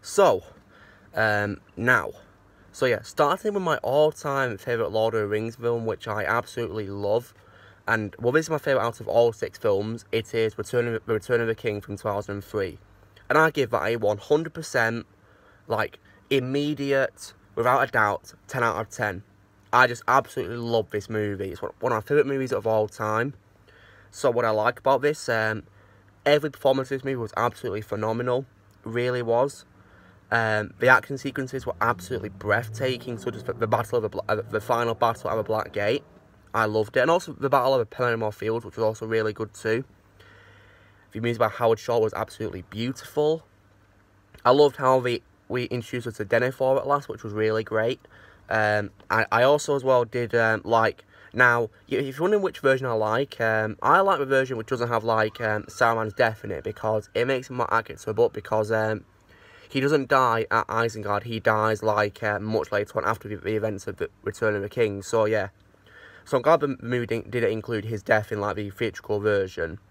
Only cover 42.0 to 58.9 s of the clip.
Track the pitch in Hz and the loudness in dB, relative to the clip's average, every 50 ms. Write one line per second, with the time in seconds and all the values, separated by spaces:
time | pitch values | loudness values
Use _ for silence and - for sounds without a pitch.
42 | 110 110 - - 110 - - - 107 107 - 95 87 - - 104 113 127 135 - | 2 0 0 -4 -6 -8 -6 -8 -8 -8 -8 -10 -14 -12 -8 -6 -6 -6 -6 -8
43 | - - - 147 151 151 160 165 - _ _ _ _ _ _ _ _ _ _ _ | -12 -8 -2 0 2 2 0 -2 -4 _ _ _ _ _ _ _ _ _ _ _
44 | _ _ _ _ _ _ _ - - 120 127 143 147 143 - - 143 131 131 131 | _ _ _ _ _ _ _ 0 4 4 8 8 8 6 6 2 2 4 4 4
45 | 123 127 120 - _ _ _ _ _ _ - 123 123 - - 123 113 - - 123 | 4 0 -4 -4 _ _ _ _ _ _ -6 -6 -4 -4 -6 -6 -6 -6 -8 -6
46 | 117 120 107 - 110 101 - 117 120 127 131 - 135 131 135 139 - 139 143 143 | -6 -8 -8 -8 -4 0 2 2 2 0 -2 0 2 2 2 2 2 0 0 0
47 | 143 - - 113 - 110 104 107 110 110 110 110 113 - 117 107 110 117 143 - | 0 -6 -14 -10 -10 -8 -4 0 0 2 2 0 -2 0 0 0 0 0 -2 -4
48 | _ - - - - - - - - - - 110 107 107 104 107 104 98 - _ | _ -20 -20 -20 -20 -20 -20 -20 -8 -4 -2 0 2 2 2 0 0 -4 -10 _
49 | - _ 95 110 113 - - 113 123 135 147 151 - - 143 139 123 131 131 123 | -6 _ 0 0 0 2 4 4 6 6 4 4 2 0 -2 -2 2 4 4 4
50 | 123 110 - 123 120 110 - 120 113 113 110 104 - 98 117 113 110 107 - - | 4 2 -2 -4 -4 0 2 2 2 2 2 0 0 2 4 4 4 4 0 -4
51 | - _ _ - - - - 117 127 123 120 120 117 110 _ - _ - 139 - | -18 _ _ -20 -20 -10 2 4 6 6 6 4 0 -4 _ -16 _ -4 -2 -2
52 | 143 135 131 139 165 190 214 208 190 185 - - - 139 131 127 135 127 117 110 | -2 -2 -4 -2 0 2 2 2 2 0 -4 0 2 2 2 2 0 -2 0 0
53 | 110 107 110 120 143 - - - 120 113 110 110 110 107 107 - - 120 151 185 | 0 0 0 0 -2 -2 -4 -2 0 0 2 2 0 -2 -4 -2 2 4 6 6
54 | 196 196 190 143 143 131 135 135 131 127 131 113 113 - 135 117 120 120 120 113 | 6 4 2 0 0 2 2 2 2 0 -4 -6 -4 -4 -2 -2 -2 0 0 0
55 | 110 113 113 110 110 110 - - 120 107 107 107 - - - - 123 117 117 113 | 0 2 2 2 2 0 -2 -4 -2 -2 -2 -2 -4 -8 0 2 2 4 4 2
56 | 110 110 101 - 123 113 113 - - 104 95 73 - - 107 - - 110 110 107 | -2 -4 2 2 2 2 2 -4 -10 -8 -8 -6 -6 -8 -8 -4 -2 -2 -2 -2
57 | 104 - _ 104 120 127 135 127 127 - 131 123 117 - - 113 113 - - - | -4 -4 _ -2 0 0 0 -4 -4 -8 -4 -4 -2 0 0 0 0 -2 -12 -12
58 | - - 107 104 120 117 - 110 - - 110 110 110 107 113 110 110 110 | -8 -6 2 2 2 2 2 -4 -6 -2 -2 -2 0 0 0 0 2 0